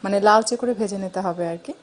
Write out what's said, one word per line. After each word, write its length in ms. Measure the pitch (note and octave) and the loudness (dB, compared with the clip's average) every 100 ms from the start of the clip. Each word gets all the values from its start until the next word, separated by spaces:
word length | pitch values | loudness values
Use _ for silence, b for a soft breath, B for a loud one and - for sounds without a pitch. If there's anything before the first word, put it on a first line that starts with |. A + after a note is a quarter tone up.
মানে 120 | G3 G3+ G#3 | 0 2 6
লালচে 280 | A3 A3+ A#3+ | 6 4 -4
করে 120 | B3 A3 | -4 -2
ভেজে 180 | G#3 G3 | -4 -4
নিতে 160 | F#3+ F#3 F#3+ | -6 -4 -4
হবে 180 | E3+ E3+ | -4 -6
আর 80 | E3+ - | -6 -12
কি। 80 | D#4+ | -16